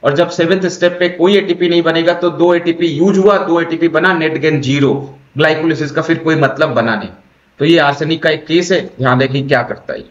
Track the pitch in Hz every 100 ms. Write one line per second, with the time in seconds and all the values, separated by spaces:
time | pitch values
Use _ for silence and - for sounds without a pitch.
0 | 143 143 170 - 165 185 185 170 180 175
1 | 175 175 175 202 190 175 175 170 165 165
2 | 165 170 175 147 170 175 170 165 170 147
3 | 185 190 190 196 151 170 165 165 165 151
4 | 175 175 156 156 151 147 123 139 139 107
5 | - - _ 131 156 156 160 156 151 -
6 | 135 165 160 156 - - 151 120 117 110
7 | - - _ _ _ _ 147 170 143 143
8 | 156 160 165 151 - 165 175 185 - -
9 | 127 127 135 135 135 135 120 - - 107
10 | 107